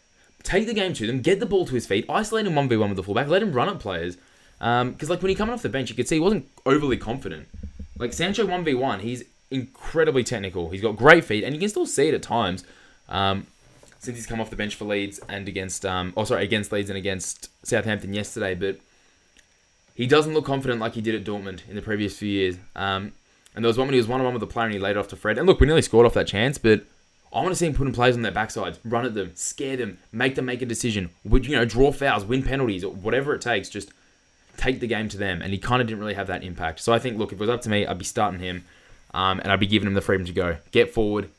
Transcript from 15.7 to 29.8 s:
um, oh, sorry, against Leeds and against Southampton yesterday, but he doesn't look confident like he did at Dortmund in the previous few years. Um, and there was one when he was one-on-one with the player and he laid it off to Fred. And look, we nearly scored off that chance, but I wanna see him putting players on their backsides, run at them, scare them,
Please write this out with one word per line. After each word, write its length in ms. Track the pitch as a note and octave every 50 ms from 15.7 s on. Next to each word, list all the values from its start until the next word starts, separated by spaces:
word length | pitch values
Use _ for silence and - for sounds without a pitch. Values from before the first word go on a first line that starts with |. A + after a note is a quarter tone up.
| - - -
um, 280 | F#2+ F#2 F#2 F#2 F#2 F2
oh, 80 | G#2 G#2+
sorry, 200 | G2+ A#2+ F2 G2+
against 280 | G2 A2 G#2+ G2+ -
Leeds 180 | G#2+ G#2 G2+ G2
and 80 | F#2+ G2
against 520 | F2+ G2 F#2+ F#2 - - - - - - _ _ -
Southampton 480 | - B2 A2 G2+ A2+ G#2 G2+ F#2 F#2+ G2
yesterday, 420 | G#2 G#2 - - A#2 G#2 F#2+ F#2
but 240 | F2 G2 G2 F#2+ - _ _ _ _ _ _ _ _ _ _ _ _ - _ _ _ _ _ _ _ _ _ _
he 140 | - A#2+ B2+
doesn't 260 | C#3+ D3+ D3+ D#3+ D#3
look 120 | D#3 D3
confident 340 | C3+ C#3 C3+ A#2+ B2+ A#2+ A2+
like 140 | A2 A2+ -
he 80 | A#2
did 120 | G#2+ A2+ A2
at 100 | G#2+ F#2
Dortmund 360 | G#2+ G#2 G#2 G2 G2 F#2 F2+ - -
in 60 | G2
the 60 | G#2
previous 360 | F#2 G#2+ G#2+ G#2 G#2 G2 - -
few 120 | G#2+ G#2
years. 260 | G2+ G2 F#2+ F#2 F2+ F2+ - - -
Um, 360 | - F#2+ G2 F#2+ F#2+ G2 - - - _ _ _ _ _ - -
and 100 | - A2+
there 40 | A#2
was 100 | A2+ B2
one 100 | C3 C#3
when 60 | C#3
he 60 | B2
was 80 | A2+ G#2+
one-on-one 260 | B2+ C3 C3 B2+ B2
with 60 | A#2
the 80 | G#2 F2+
player 180 | - A#2+ A2+
and 80 | A2 G#2
he 60 | G2
laid 120 | G2 G2
it 60 | G2+ G#2
off 120 | G2 -
to 60 | -
Fred. 220 | - - G#2+ G#2+ A#2+
And 80 | E3
look, 140 | F#3+ E3+ -
we 80 | B2+ C#3
nearly 140 | D#3+ D#3
scored 240 | A2 - - A2+ A#2
off 80 | A#2 -
that 140 | G2+ G2 -
chance, 300 | - G2 A#2 C3+ C#3+ -
but 280 | - A2+ A2 - - _ _ _ _ _ _ _ _ - -
I 80 | A#2
wanna 140 | C#3+ F3+ F3+
see 120 | - F3 D#3+
him 60 | C3+
putting 200 | B2 C#3 C3+ A2
players 220 | A2 A#2+ B2+ B2
on 60 | A#2+
their 100 | A#2 G2+
backsides, 480 | F2 G#2 A2 G#2+ - A#2 G2 F2+ E2+ - -
run 200 | A2+ A#2+ A#2 B2
at 80 | B2+ G#2+
them, 180 | G#2+ F#2+ E2 D2+
scare 400 | - - - - - C#3+ C3+ C3+
them, 200 | B2+